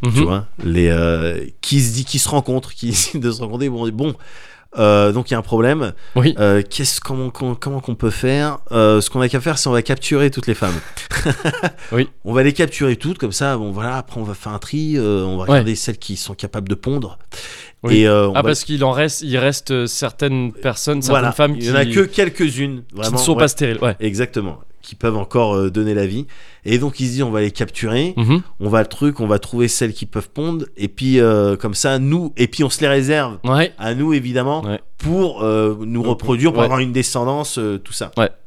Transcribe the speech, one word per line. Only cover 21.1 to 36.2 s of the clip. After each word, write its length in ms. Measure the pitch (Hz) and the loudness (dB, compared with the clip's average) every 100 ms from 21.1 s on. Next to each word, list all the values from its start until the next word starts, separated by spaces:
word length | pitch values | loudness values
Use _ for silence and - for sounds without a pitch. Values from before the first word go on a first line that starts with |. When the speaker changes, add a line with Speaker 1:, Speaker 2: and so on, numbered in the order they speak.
| 139 | 2
Speaker 2:
Voilà. 100 | 120 | 2
Speaker 1:
femmes 240 | 117 147 135 | 2 2 2
Speaker 2:
Il 60 | 117 | 2
y 60 | |
en 40 | 135 | 2
a 100 | 139 | 4
Speaker 1:
qui, 60 | |
Speaker 2:
que 80 | 117 | 4
quelques-unes, 840 | 190 - 190 - 165 127 139 131 120 | 2 2 0 2 -2 0 -4 -6 -12
Speaker 1:
qui 60 | 95 | -6
ne 60 | |
Speaker 2:
vraiment, 160 | 110 123 | -2 0
Speaker 1:
sont 160 | 143 | 2
Speaker 2:
ouais. 60 | 151 | 4
Speaker 1:
pas 80 | 147 | 4
stériles, 300 | - 139 113 | 2 -2 0
ouais. 140 | 123 98 | 0 0
Speaker 2:
Exactement. 580 | 110 98 123 - 98 71 - - | -2 -2 -2 -2 -6 -8 -14 -18
Qui 140 | - - | -18 -4
peuvent 220 | 117 107 | -2 0
encore, 380 | 98 123 113 98 | 0 2 2 2
euh, 140 | 95 | 0
donner 240 | 92 107 | 0 0
la 120 | 104 98 | 0 0
vie. 220 | 104 139 - - - - | -2 -8 -12 -16 -14 0
Et 120 | 120 | 2
donc, 220 | 143 - | 2 -2
ils 80 | 127 | -4
se 40 | |
disent, 100 | 123 | 0
on 80 | 131 | 0
va 100 | 110 | 2
les 100 | 104 | 0
capturer, 640 | - 107 - 113 117 165 185 | 0 -4 -2 -2 0 0 0
Speaker 1:
Mhm. 240 | 113 160 185 - | 2 2 2 -4
Speaker 2:
on 100 | 104 | 2
va 120 | 110 | 2
le 60 | 107 | 2
truc, 320 | - 147 139 | 2 0 0
on 80 | 110 | 2
va 120 | 104 | 2
trouver 280 | - 120 120 | 0 0 0
celles 260 | - 117 | 2 -2
qui 120 | 107 - | -4 -6
peuvent 240 | 110 98 | -6 -8
pondre, 360 | - 156 165 143 - | -6 -4 -4 -6 -6
et 100 | 101 | -6
puis, 320 | - 131 131 | -2 2 6
euh, 360 | 117 107 101 98 | 6 6 2 0
comme 180 | 110 | -2
ça, 260 | 101 143 135 | -2 0 2
nous, 340 | 135 160 165 - | 2 0 -2 0
et 100 | 123 | 0
puis 160 | - | 2
on 60 | 143 | 0
se 120 | - | 2
les 60 | 147 | 2
réserve 500 | 139 135 151 131 104 | 2 2 0 0 -4
Speaker 1:
Ouais. 300 | 123 135 170 - | 0 2 2 -2
Speaker 2:
à 160 | 110 123 | -6 -2
nous, 180 | 151 | 0
évidemment, 500 | 151 123 123 127 151 104 | 0 0 -2 0 -2 -4
Speaker 1:
Ouais. 140 | 104 - - | -6 -8 -6
Speaker 2:
pour, 460 | 147 180 185 117 | -2 0 0 0
euh, 340 | 110 110 107 107 | 0 2 2 0
nous 200 | 110 117 | -4 -2
Speaker 1:
Donc, 60 | 117 | 0
Speaker 2:
reproduire, 400 | 120 | -2